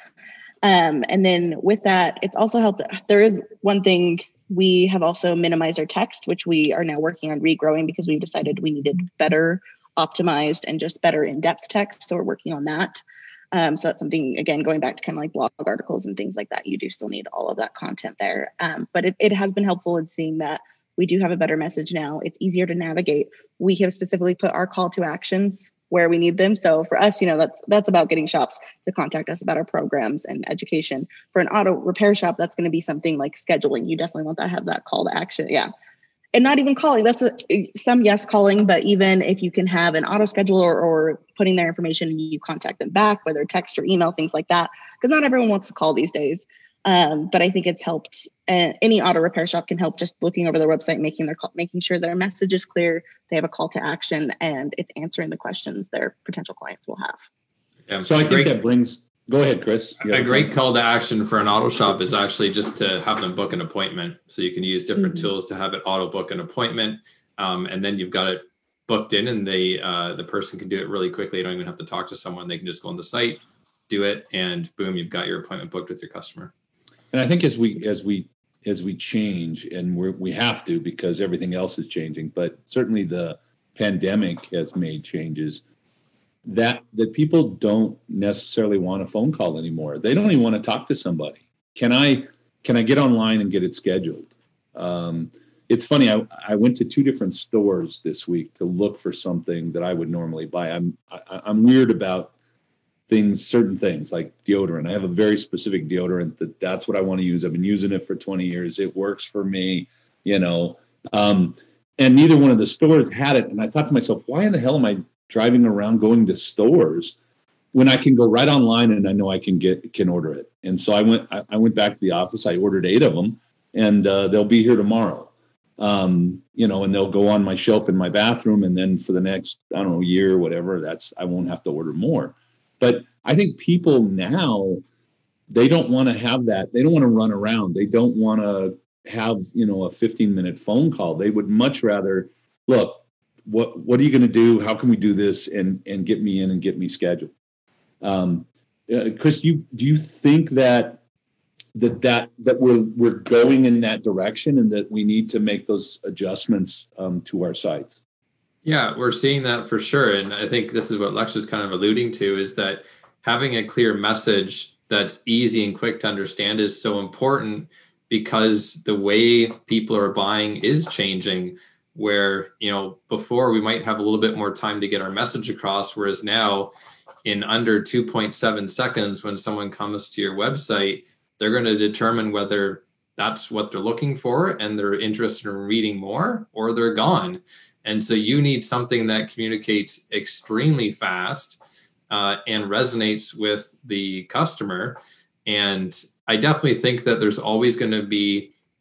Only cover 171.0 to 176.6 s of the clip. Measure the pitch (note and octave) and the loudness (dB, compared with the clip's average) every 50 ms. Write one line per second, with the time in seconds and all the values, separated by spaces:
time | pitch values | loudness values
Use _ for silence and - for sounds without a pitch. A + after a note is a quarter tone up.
171 | G2+ G2 F#2+ F#2 F2 G2 F#2 F#2 F2+ F2+ F2+ - _ _ _ _ _ _ _ - | -2 -2 -2 -4 -4 -4 -4 -4 -4 -8 -10 -16 _ _ _ _ _ _ _ -6
172 | G#2+ G#2 G#2 G2+ G2+ G2 F#2+ G2 F#2+ - _ _ A2 G2+ G2+ G2 G2 F#2 F#2 _ | -2 0 0 2 2 0 0 -2 -6 -10 _ _ -6 -4 -4 -4 -6 -8 -12 _
173 | _ - A#2 G#2+ - - A#2+ B2 C3 B2 A2 A2 G#2+ A2 A#2 A2+ A2+ A2+ G#2+ G#2+ | _ -8 -6 -6 -4 -2 0 0 2 2 2 2 0 0 -2 -4 -2 -4 -4 -2
174 | G#2 G#2+ G#2+ G#2 A2 A2 G#2+ A2 G#2 G2+ F#2+ - - G#2+ G#2 G#2 G2+ G2+ G#2 G2 | 0 0 0 2 2 0 0 -2 -6 -6 -6 -6 -6 -6 -4 -4 -4 -4 -4 -4
175 | F#2+ F#2+ F#2+ G2 - - - - G#2+ C3 - - - G2 G2 G2+ G2 - - G#2+ | -6 -6 -4 -4 -4 -4 -4 -6 -8 -8 -10 -6 -4 -4 -4 -2 -4 -4 -6 -4
176 | G2+ G2 F#2+ - G#2+ G#2 G#2+ A2+ A2 G#2 G2 G2 | -4 -4 -4 -4 -4 -2 -2 0 0 0 0 -2